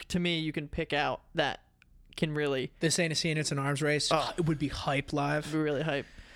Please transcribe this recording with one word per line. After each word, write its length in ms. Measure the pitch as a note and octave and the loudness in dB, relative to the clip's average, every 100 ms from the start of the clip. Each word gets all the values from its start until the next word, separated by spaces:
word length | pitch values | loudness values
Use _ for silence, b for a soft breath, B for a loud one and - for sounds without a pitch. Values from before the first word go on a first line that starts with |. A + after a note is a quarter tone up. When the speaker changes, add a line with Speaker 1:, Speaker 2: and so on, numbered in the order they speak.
| - | -2
Speaker 1:
to 120 | F3+ | 0
me, 180 | F3 E3 | 2 0
you 140 | D#3 | -2
can 160 | D#3+ D3 | -4 -4
pick 240 | - D#3+ | -4 -2
out 300 | D3 C#3 - - | 0 0 -2 -4
that 260 | E3 C#3 - - _ - - - - | -2 0 -2 -10 _ -20 -20 -18 -4
can 180 | D#3+ | -2
really 360 | D3+ D3 C3+ B2+ - | 0 0 0 -2 -2
Speaker 2:
This 180 | D#3+ E3 | 0 2
Ain't 140 | E3 | 0
a 40 | D3 | 0
Scene, 220 | E3+ D#3 | 0 0
It's 140 | D3 | 0
an 60 | C#3 | 0
Arms 240 | C#3 C#3 | 0 0
Race. 260 | D3 D3 - | 2 2 2
Speaker 1:
Oh. 200 | D#3+ C3 - | 2 2 0
Speaker 2:
It 100 | E3 | 0
would 120 | C#3+ | 2
be 100 | C#3+ | 0
hype 440 | - - C#3 C#3 | -2 -2 -2 0
live. 380 | D3 C#3+ D3+ D3 | 0 0 0 0
Speaker 1:
be 80 | D#3 | 0
really 240 | D3+ C#3 | 0 0
hype. 240 | D#3 C#3+ - - B | 0 -2 -4 -12 B